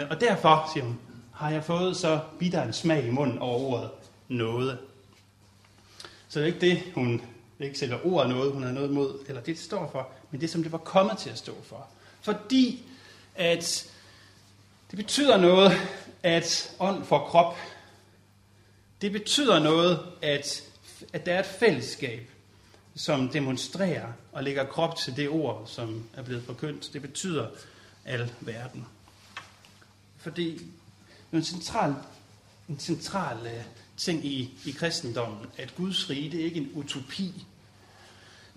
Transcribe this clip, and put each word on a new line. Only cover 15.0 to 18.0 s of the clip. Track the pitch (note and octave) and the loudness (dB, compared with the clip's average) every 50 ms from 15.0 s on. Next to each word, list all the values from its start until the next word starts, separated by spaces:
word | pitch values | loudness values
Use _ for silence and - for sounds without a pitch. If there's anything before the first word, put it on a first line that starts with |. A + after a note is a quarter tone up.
| G#3+ - - C4+ D4 C4+ A3 | -6 -2 0 4 6 8 8
noget, | G3 F3 F3 F3+ F#3+ G3 F#3 E3+ - - - - - - - - - | 10 10 10 10 12 10 10 8 6 0 -4 -8 -10 -14 -16 -8 -2
at | - E3+ E3+ E3+ E3 - - - - - - - | 2 2 4 2 2 0 -2 -2 -4 -6 -6 -2
ånd | F#3 G3 G3 D#3 C#3 | -2 0 0 -2 0
får | - E3 C#3 - - | 2 2 2 4 6
krop. | - E3+ E3+ E3+ - - - - - - - - - - | 6 6 6 6 4 -6 -12 -14 -14 -18 -20 -20 -20 -20